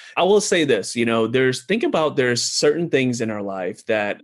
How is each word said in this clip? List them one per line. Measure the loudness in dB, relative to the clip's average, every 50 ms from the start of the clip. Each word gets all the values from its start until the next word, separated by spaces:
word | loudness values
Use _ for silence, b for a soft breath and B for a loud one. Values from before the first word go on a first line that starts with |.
| B B B
I | B 2
will | 4 4 4
say | 2 2 2 2 2
this, | 2 2 0 0 -2 -2
you | -2 0
know, | 2 2 2 0 2
there's, | 2 2 2 2 0 -2 -4
think | -4 -2 -2 0
about | 0 0 0 0 0 0
there's | 0 0 0 0 0 -2
certain | -4 -2 0 2 2 2 2 0 0
things | 0 0 0 0 -2 -2
in | -4 -6
our | -6 -6 -8
life | -8 -8 -6 -6 -8 -8 -8 -4
that | -2 -2 -2 -2 -2 -4 -6